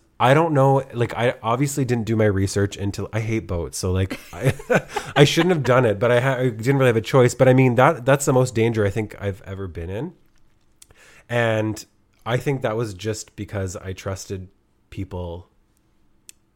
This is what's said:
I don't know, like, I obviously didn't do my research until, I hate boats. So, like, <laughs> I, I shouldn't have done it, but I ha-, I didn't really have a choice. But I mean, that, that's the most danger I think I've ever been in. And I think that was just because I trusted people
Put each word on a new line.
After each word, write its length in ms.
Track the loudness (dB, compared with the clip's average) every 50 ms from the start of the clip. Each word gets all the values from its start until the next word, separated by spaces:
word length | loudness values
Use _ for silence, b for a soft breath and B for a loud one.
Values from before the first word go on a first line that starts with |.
| _ _ _ _
I 140 | 2 4 4
don't 200 | 4 4 2 2
know, 300 | 2 4 4 2 2 -2 -4 -4
like, 200 | -4 -4 -4 -2
I 160 | 0 0 0 -2 -2 -2
obviously 400 | -2 0 0 -2 -4 -2 -4 -2
didn't 220 | 0 0 -2 0
do 100 | 0 2
my 100 | 2 2
research 520 | 2 2 2 0 0 0 -2 -2 -2 -4
until, 320 | -6 -6 -6 -6 -6 -10 -6
I 80 | -6 -6
hate 260 | -4 -2 -4 -4 -4
boats. 300 | -4 -6 -6 -6 -6 -8
So, 140 | -6 -4 -2
like, 260 | 0 0 -2 -2 -4 -12 -14
<laughs> 80 | -16 -12
I, 200 | -2 -2 -2 -2 -2 -2 0 0 0 0 B B B B B B
I 80 | 4 4
shouldn't 280 | 6 6 2 2 2 2
have 100 | 0 2
done 200 | 2 4 4 4
it, 140 | 2 2 2
but 100 | 2 2
I 100 | 2 2
ha-, 160 | 2 0 -2
I 120 | 0 -2 -4
didn't 280 | -4 -2 -2 0 2
really 100 | 4 4 4
have 60 | 2
a 60 | 2
choice. 320 | -2 2 4 4 4 4 4
But 140 | 4 6 6
I 40 | 6
mean, 220 | 6 6 4 6
that, 300 | 6 4 4 4 0 2
that's 180 | 0 2 2 2
the 80 | 2 2
most 220 | 2 2 0 0
danger 300 | 0 0 2 2 0 0
I 60 | 0
think 220 | -2 -4 -6 -6 -10 -8
I've 200 | -8 -8 -8 -8
ever 260 | -14 -16 -12 -12 -12
been 220 | -12 -10 -12 -10 -8
in. 240 | -8 -8 -8 -10 -12 _ _ _ _ _ _ _ _ _ _ _ _ _ -20 b b b b b b b b
And 560 | -4 -2 0 0 2 0 0 -2 -4 -6 -8 -14 _ _ _ _ _ _ _ _
I 140 | -4 -4
think 240 | -2 -2 -4 -4 -2
that 140 | -4 -4 -4
was 160 | -4 -6 -6 -8
just 420 | -8 -8 -8 -8 -8 -12 -16 _
because 400 | -14 -12 -8 -8 -6 -6 -6 -8
I 180 | -10 -12 -12 -12
trusted 560 | -10 -8 -10 -10 -10 -10 -12 -12 -12 -12 -16 _ _ _ _ _ _ _ _
people 560 | -12 -12 -12 -10 -10 -10 -10 -10 -12 -14 -16 _ _ _ _ _ _ _ _ _ _ _ _ _ _ _ _ -20 _ _ _ _ _